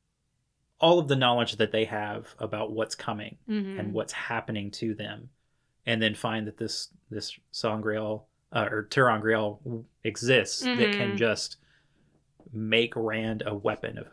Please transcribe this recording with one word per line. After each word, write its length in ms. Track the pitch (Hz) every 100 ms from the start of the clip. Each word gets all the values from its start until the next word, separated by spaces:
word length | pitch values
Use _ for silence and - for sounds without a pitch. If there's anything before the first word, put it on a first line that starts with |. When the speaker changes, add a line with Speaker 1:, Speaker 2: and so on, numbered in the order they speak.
| _ _ _ _ _ _ _ _
Speaker 1:
all 180 | 165 175
of 100 | 147
the 80 | 135
knowledge 400 | 123 120 117 104
that 160 | 107
they 120 | 110
have 500 | 110 120 104 104 110 -
about 320 | 110 107 110
what's 220 | 110 110
coming 420 | - - 104 - - -
Speaker 2:
Mm-hmm. 300 | 214 190 190
Speaker 1:
and 120 | 104
what's 200 | 147 104
happening 580 | - - 120 - 110 101
to 220 | - 113
them, 360 | 104 107 104 120 _ _ _ _ _ -
and 140 | 113
then 120 | 110
find 320 | 107 113 113 107
that 120 | -
this, 300 | 110 - - _ _
this 280 | 107 - - _
Sangreal, 760 | - 117 110 107 107 107 107 - _ _
uh, 160 | 123 104
or 140 | 110
ter'angreal 760 | 107 - 127 110 110 110 104 104
w-, 200 | 127 117 120 _
exists 560 | 117 107 120 131 95 -
that 160 | 254 240
can 300 | 110 104 101
Speaker 2:
Mm-hmm. 80 | 101
Speaker 1:
just 400 | 113 101 - - _ _ _ _ _ _ _ _ -
make 420 | 110 110 110 117 123
Rand 460 | 113 110 110 110
a 100 | 104
weapon 440 | 104 107 107 113 113
of 80 | -